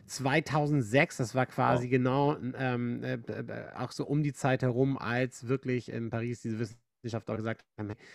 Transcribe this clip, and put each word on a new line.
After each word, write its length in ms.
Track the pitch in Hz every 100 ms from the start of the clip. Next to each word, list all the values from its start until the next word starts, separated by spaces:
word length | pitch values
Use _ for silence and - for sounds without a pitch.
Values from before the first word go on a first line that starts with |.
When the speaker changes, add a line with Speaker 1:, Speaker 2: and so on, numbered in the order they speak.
| -
Speaker 1:
Zweitausendsechs, 1120 | - 131 156 - 151 147 147 104 135 160 -
das 160 | 120
war 140 | 127 127
quasi 380 | - 123 127 123
Speaker 2:
Wow. 60 |
Speaker 1:
genau, 460 | 127 127 135 143 151 123 120
ähm, 460 | 131 120 120 117
äh, 100 | 127
äh, 580 | 123 113 110 117 117 - -
auch 160 | 123
so 140 | - -
um 160 | 147
die 120 | 147
Zeit 280 | - 131 131
herum, 380 | 127 120 139 135
als 480 | 104 120 127 - 120
wirklich 420 | 135 127 123 -
in 220 | 117 117
Paris 300 | 117 120 120
diese 180 | 117 110
Wissenschaftler 800 | 113 - _ _ 117 110 - 110
gesagt 280 | 113 113 _ -
haben, 140 | 104 107 -